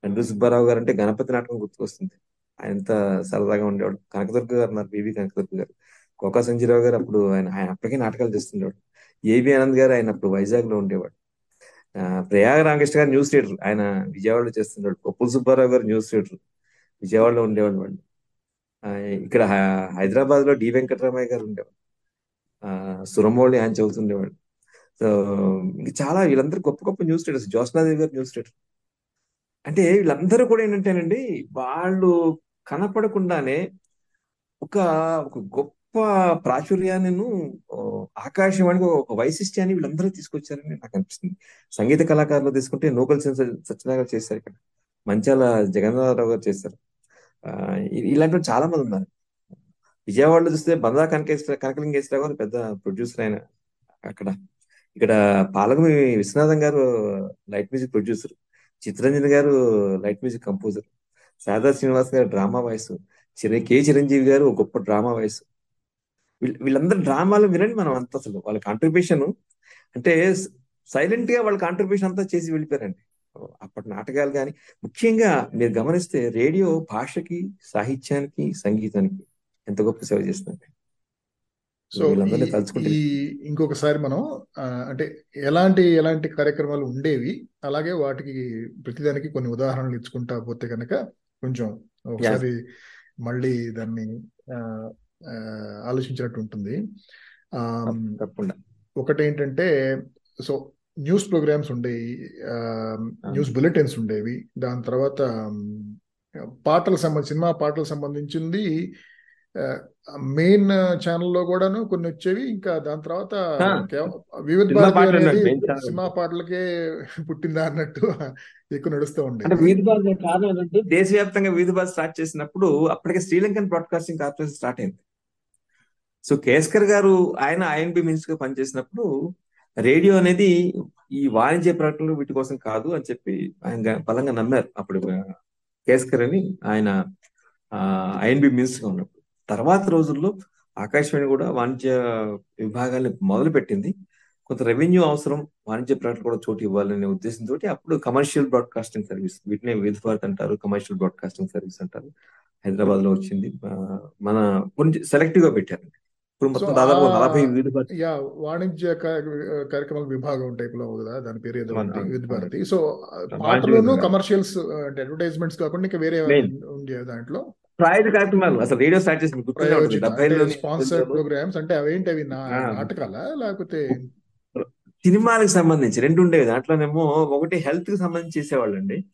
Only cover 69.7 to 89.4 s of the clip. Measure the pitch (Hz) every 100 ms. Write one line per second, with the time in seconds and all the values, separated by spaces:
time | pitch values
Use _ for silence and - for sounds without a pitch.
69.7 | - _ - 123 165 180 190 196 _ _
70.7 | _ _ 131 160 233 226 240 220 196 180
71.7 | 180 196 196 190 180 190 175 165 156 151
72.7 | 147 104 92 _ _ _ - 98 _ 98
73.7 | - 104 101 107 135 143 139 135 151 _
74.7 | _ - - 226 220 220 147 - - 120
75.7 | 110 123 175 175 147 120 113 131 170 185
76.7 | 160 156 107 131 - 165 175 190 202 _
77.7 | 107 110 135 - 143 143 - 143 - 101
78.7 | 107 214 208 95 190 - _ _ _ -
79.7 | 98 107 - - 101 95 - - 180 _
80.7 | _ _ _ _ _ _ _ _ _ _
81.7 | _ _ - 156 98 98 110 117 110 104
82.7 | - 156 151 147 143 143 151 151 151 156
83.7 | 147 151 151 143 143 285 294 - - 135
84.7 | 123 127 135 151 - _ - 139 160 190
85.7 | 190 180 165 156 160 156 - 147 151 147
86.7 | 143 135 123 156 139 123 220 - _ 143
87.7 | 143 156 180 139 131 135 131 127 113 117
88.7 | - 127 127 147 143 151 143